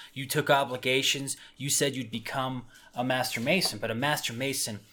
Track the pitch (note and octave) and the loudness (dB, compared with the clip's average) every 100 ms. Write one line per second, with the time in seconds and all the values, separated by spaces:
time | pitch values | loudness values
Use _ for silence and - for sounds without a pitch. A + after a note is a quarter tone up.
0 | - C3 C3+ D3+ C#3+ C#3 B2+ B2+ B2+ C3 | -10 -10 -2 0 4 4 4 -2 2 2
1 | C3+ C#3 C3+ - - - C#3 - C#3+ C3 | 2 0 -2 -8 -12 -8 -2 2 2 0
2 | A2 A#2 - C3 C3 B2+ - - - - | -6 -8 -4 -2 -2 -4 -8 -18 -8 -2
3 | B2+ B2+ B2 A#2 B2 F#3 - G#2 A2 A2+ | 0 0 0 -2 2 2 2 -2 -4 0
4 | C#3+ D3 - A#2 C#3 C3+ - G2+ - | 0 0 -2 -2 -2 -2 -4 -6 -12